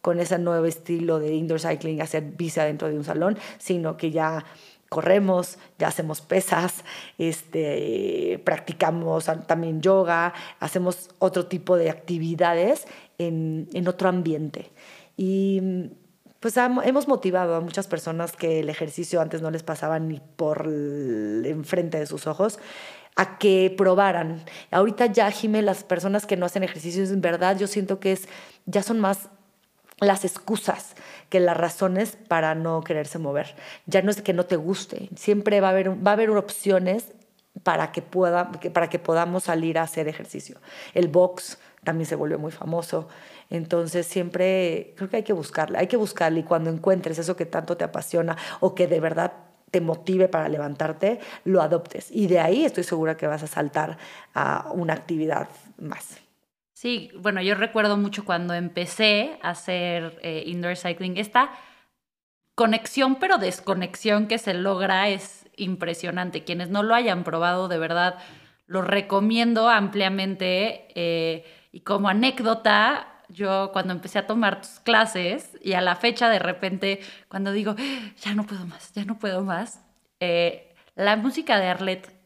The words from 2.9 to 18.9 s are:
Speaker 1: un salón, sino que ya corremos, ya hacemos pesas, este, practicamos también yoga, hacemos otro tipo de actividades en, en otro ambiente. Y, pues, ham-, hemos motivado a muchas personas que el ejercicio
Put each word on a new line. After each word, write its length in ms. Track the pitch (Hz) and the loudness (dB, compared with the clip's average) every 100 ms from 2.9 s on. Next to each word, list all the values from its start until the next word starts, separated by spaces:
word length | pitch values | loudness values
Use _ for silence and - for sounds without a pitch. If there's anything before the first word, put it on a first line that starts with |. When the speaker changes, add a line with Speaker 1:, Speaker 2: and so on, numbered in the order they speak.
| 151 | -4
Speaker 1:
un 80 | |
salón, 340 | 147 156 185 214 - - | -4 0 0 0 -8 -16
sino 400 | - 180 160 160 | -4 -2 -2 -4
que 140 | 170 | -2
ya 340 | 160 156 160 - - - _ _ | 0 0 -2 -8 -20 -20 _ _
corremos, 680 | 156 160 196 196 180 175 - - _ | -2 4 4 6 2 0 -10 -20 _
ya 100 | 156 | -2
hacemos 320 | - 160 156 | 0 -4 -6
pesas, 640 | - 185 - 170 180 - - - - - | 0 0 2 0 0 -4 -14 -18 -18 -4
este, 1200 | 165 160 - 165 151 143 147 180 196 - 170 185 - | -2 -2 -4 -4 -2 -2 -2 -2 -2 -2 -2 0 0
practicamos 840 | 160 - - 160 165 165 160 160 160 - | 0 -4 0 0 2 0 0 0 -4 0
también 340 | 165 165 160 | 0 0 2
yoga, 520 | 170 190 170 170 175 - - - | 4 6 4 2 0 -4 -16 -8
hacemos 480 | - 190 180 175 - - | -4 -2 -2 -4 -12 0
otro 280 | 185 185 175 | 0 2 -2
tipo 280 | 180 - 180 | -4 2 4
de 140 | 160 | 4
actividades 1000 | 156 - 170 165 165 170 170 190 311 - - - - | -2 -4 -2 -2 2 2 4 4 2 -2 -20 -20 -6
en, 500 | 170 160 160 156 156 | -4 -2 -2 -4 -6
en 140 | 180 180 | -2 -2
otro 180 | 180 185 | 2 0
ambiente. 640 | 180 165 156 151 - - _ - - - - | 2 0 -2 -4 -8 -16 _ -20 -20 -18 -4
Y, 720 | 190 190 196 190 190 185 165 - _ _ - _ | -2 2 2 2 0 -4 -6 -12 _ _ -20 _
pues, 160 | 226 240 | 0 2
ham-, 260 | 247 247 240 | 2 2 2
hemos 240 | 269 285 | 2 2
motivado 460 | 254 190 180 175 165 | 2 2 2 2 0
a 40 | |
muchas 280 | 170 196 190 | -2 -6 -4
personas 440 | 160 165 165 170 | -4 -4 -4 -6
que 300 | - 165 160 | -4 0 0
el 80 | 151 | -2
ejercicio 500 | 156 156 | -4 -6